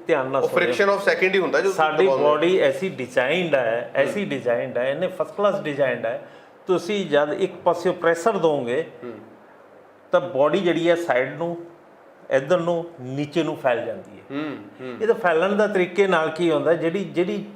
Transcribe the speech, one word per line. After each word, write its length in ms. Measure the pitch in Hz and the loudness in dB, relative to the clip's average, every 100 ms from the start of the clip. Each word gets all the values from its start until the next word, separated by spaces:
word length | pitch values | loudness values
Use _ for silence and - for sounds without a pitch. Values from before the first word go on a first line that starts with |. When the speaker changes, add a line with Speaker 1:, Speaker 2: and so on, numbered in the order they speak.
| - | 0
Speaker 1:
ਧਿਆਨ 200 | 151 131 | 0 0
ਨਾਲ 180 | 135 | 0
Speaker 2:
ਉਹ 40 | 123 | 0
Speaker 1:
ਸੁਣਿਓ। 200 | 131 175 | 2 2
Speaker 2:
friction 280 | - 202 196 | 2 2 2
of 60 | |
second 320 | 185 160 185 | 2 2 2
ਹੀ 40 | 190 | 2
ਹੁੰਦਾ 220 | 156 143 | 2 2
ਜੋ 120 | 190 | 0
Speaker 1:
ਸਾਡੀ 320 | 175 156 151 | 2 2 4
Speaker 2:
ਦਬਾਉਂਦੇ। 200 | 185 131 | 4 4
Speaker 1:
ਬਾਡੀ 340 | 147 151 170 185 | 4 4 2 4
ਐਸੀ 300 | 143 135 190 | 2 0 -4
ਡਿਜ਼ਾਈਨਡ 680 | 131 123 135 127 175 170 | -6 -2 0 2 0 2
ਹੈ, 380 | 139 117 120 - - | 0 2 -2 -2 0
Speaker 2:
ਹੂੰ। 60 | |
Speaker 1:
ਐਸੀ 220 | 147 202 | 0 -2
ਡਿਜ਼ਾਈਨਡ 540 | 180 135 120 120 131 120 | -4 -2 -2 -2 -2 -2
ਹੈ, 120 | 131 | -2
ਇਹਨੇ 160 | 147 180 | -2 -4
ਫਸਟ 300 | - 151 - | -4 -6 0
ਕਲਾਸ 240 | 202 160 | 0 0
ਡਿਜ਼ਾਈਨਡ 460 | 151 139 131 120 110 | -4 0 0 0 -4
ਹੈ। 220 | 135 - - - - - | -6 -12 -20 -20 -10 -2
ਤੁਸੀਂ 400 | 175 - 208 165 | -2 0 -4 0
ਜਦ 260 | 143 151 | 2 2
ਇੱਕ 220 | - 185 | 0 -4
ਪਾਸਿਓ 380 | - 175 165 185 | -2 -2 0 -2
ਪ੍ਰੈਸ਼ਰ 400 | 175 165 165 226 | 0 0 0 0
ਦੋਗੇ 540 | 196 160 143 120 131 165 - | 2 2 0 -2 -4 -4 -10
Speaker 2:
ਹੂੰ। 80 | 123 107 107 - - - - - - - - | -16 -16 -18 -20 -20 -20 -20 -20 -20 -20 -2
Speaker 1:
ਤਾਂ 80 | 180 | -2
ਬਾਡੀ 380 | - 131 147 185 | 0 2 2 2
ਜਿਹੜੀ 320 | 175 160 170 | 2 2 2
ਹੈ 40 | |
ਸਾਈਡ 420 | 170 156 127 135 147 | 2 0 0 0 -4
ਨੂੰ, 200 | 170 170 - - - - - - - | -6 -8 -12 -20 -20 -20 -20 -20 -2
ਇੱਧਰ 280 | 131 147 175 | -2 2 0
ਨੂੰ, 260 | 170 170 165 - | 0 -2 -6 -12
ਨੀਚੇ 420 | 127 139 147 170 | -8 -6 -4 -2
ਨੂੰ 140 | 156 151 | -2 -2
ਫੈਲ 300 | 131 120 113 | 0 0 -2
ਜਾਂਦੀ 240 | 98 - | -8 -14
ਹੈ। 320 | - - 139 | -20 -12 -10
Speaker 2:
ਹੂੰ, 140 | 156 117 104 - | -8 -10 -14 -16
ਹੂੰ। 160 | 127 123 | -14 -2
Speaker 1:
ਇਹ 40 | 220 | 0
ਤਾਂ 80 | |
ਫੈਲਣ 420 | 220 180 160 190 202 | 2 2 2 2 2
ਦਾ 100 | 208 | 2
ਤਰੀਕੇ 400 | 196 180 190 196 | 2 0 2 4
ਨਾਲ 240 | 170 156 | 2 0
ਕੀ 200 | 160 170 | 0 0
ਹੁੰਦਾ, 240 | 147 139 | 2 2
ਜਿਹੜੀ, 300 | - 165 196 | 2 0 -2
ਜਿਹੜੀ 420 | 170 147 180 202 - | -2 -2 -2 -4 -8